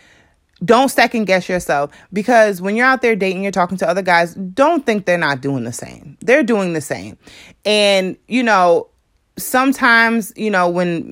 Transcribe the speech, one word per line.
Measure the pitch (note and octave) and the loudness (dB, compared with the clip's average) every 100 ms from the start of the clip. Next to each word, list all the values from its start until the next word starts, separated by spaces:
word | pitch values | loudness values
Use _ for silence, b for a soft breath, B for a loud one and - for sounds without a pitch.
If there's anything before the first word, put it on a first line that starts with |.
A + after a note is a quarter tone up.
| b b b b _ - | b b b b _ -6
don't | F3+ A3+ C4+ | 2 2 2
second | - A#3+ A#3 F#3+ | 2 0 0 0
guess | F#3 - | -2 -2
yourself, | F3+ - D3 D3 B B | -6 -2 -4 -4 B B
because | F#3 G#3+ A#3+ G#3+ F#3 | -6 2 4 4 0
when | F#3 A3 | -4 0
you're | B3+ | 0
out | C4 | 2
there | A#3+ G#3+ | 0 0
dating, | F#3+ F#3 | -2 -4
you're | G3 | -4
talking | F#3+ F3 F#3 | -2 -2 -2
to | F3 | -2
other | F3+ | -2
guys, | F#3 E3+ E3+ F#3 | 2 2 0 -4
don't | F#3 F#3 C#4+ E4+ C#4 | -6 0 2 2 0
think | G#3 F#3 | -2 0
they're | F3+ | 0
not | D#3 C3+ | 0 -2
doing | C#3 C3+ | -4 -4
the | A#2 | -6
same. | A#2 - A#2 D3+ C3+ | -10 -14 -18 -20 -8
They're | E3+ C4+ | 0 2
doing | A3+ G#3+ F#3 | 2 0 -2
the | D#3+ | -4
same. | - A#2+ G2 - B B B B - | -6 -10 -12 -18 B B B B -2
And, | G#3+ G3+ G3 F#3 - - | 2 2 2 0 -6 -6
you | A#3 | -2
know, | A#3+ G3+ F3+ E3+ - _ _ _ _ - | 2 4 4 2 0 _ _ _ _ -14
sometimes, | - B3+ C4+ C4 B3 A3+ A3+ A3+ G#3 - | -4 0 0 2 4 4 4 0 -4 -6
you | G#3+ | -2
know, | F#3+ F3+ | 0 0
when | F3 F3 E3 - | 0 -2 -4 -4